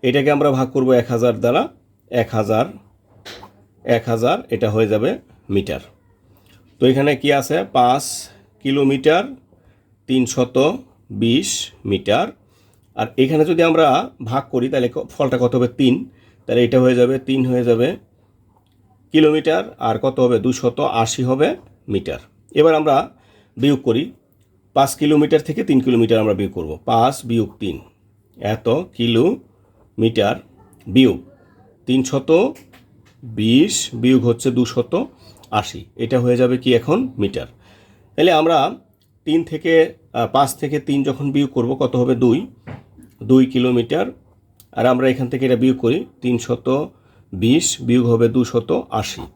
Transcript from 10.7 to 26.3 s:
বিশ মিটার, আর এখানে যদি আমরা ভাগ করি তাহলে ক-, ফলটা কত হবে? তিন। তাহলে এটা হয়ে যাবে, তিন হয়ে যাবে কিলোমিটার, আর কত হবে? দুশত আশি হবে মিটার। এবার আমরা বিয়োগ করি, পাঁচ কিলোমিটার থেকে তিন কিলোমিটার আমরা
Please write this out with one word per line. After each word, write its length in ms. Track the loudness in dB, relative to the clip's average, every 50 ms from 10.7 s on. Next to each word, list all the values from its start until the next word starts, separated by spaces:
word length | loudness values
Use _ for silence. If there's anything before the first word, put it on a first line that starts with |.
| 0 -4 -12 _ _ _ _ _ -6 -2
বিশ 280 | 0 2 2 0 0 -2 -6 -8 -8 -12 -14 _ -6 -4
মিটার, 360 | -4 -2 0 0 0 0 0 -4 -8 _ _ _ _ _ _ _ _ _ _ _ _
আর 100 | -6 -6 -6 0 0
এখানে 200 | 0 2 4 2 2 2
যদি 120 | 2 2
আমরা 240 | 2 2 4 4 4 4 4 2 -2 -4 _ _ -10 -6
ভাগ 140 | -4 -6 -6 -4 -4
করি 120 | -4 -2 -2
তাহলে 160 | -2 -2 -2 -2 -4
ক-, 120 | -6 -12 -12 -6
ফলটা 240 | -4 -2 -2 0 0
কত 100 | 0 0 2
হবে? 120 | 0 0 -2 0 2
তিন। 140 | 2 2 2 2 -4 -12 _ _ _ _ _ _ _ -2
তাহলে 120 | 2 2 2
এটা 120 | 4 4 4 4
হয়ে 120 | 4 4 4
যাবে, 140 | 2 2 2 -4 -4 -4
তিন 120 | -2 -2 0 0
হয়ে 140 | 0 0 2 2
যাবে 200 | 2 2 2 -2 -2 -6 _ _ _ _ _ _ _ _ _ _ _ _ _ _ _ _ _ _ _ _ _ _ 2
কিলোমিটার, 480 | 4 4 4 4 2 0 0 -2 -2 -4 -6 -10 -4 -2 -2
আর 80 | -2 0 -2
কত 120 | -2 0 2 2
হবে? 120 | 2 2 2 0
দুশত 320 | -2 -2 0 -2 -4 -2 -2 -4 -2 0 0
আশি 200 | -2 -2 -2 -4 -2 -2
হবে 200 | 0 0 0 0 0 -6 -12 -20 _ _ _ -6
মিটার। 280 | -6 -4 -4 -6 -10 -10 -14 _ _ _ _ _ 0 4
এবার 140 | 4 4 4 2
আমরা 140 | 2 2 2 0 0 -4 _ _ _ _ _ _ _ _ _
বিয়োগ 240 | -2 0 0 0 0 0 -2
করি, 140 | -2 -2 -2 -6 -12 _ _ _ _ _ _ _ _ _ _ _ _
পাঁচ 140 | 0 0 0 0 -2
কিলোমিটার 420 | 0 2 2 2 2 2 2 0 0 -2
থেকে 120 | -6 -6 -2 0
তিন 100 | 0 0 2
কিলোমিটার 380 | 2 2 2 2 2 2 0
আমরা 120 | 2 0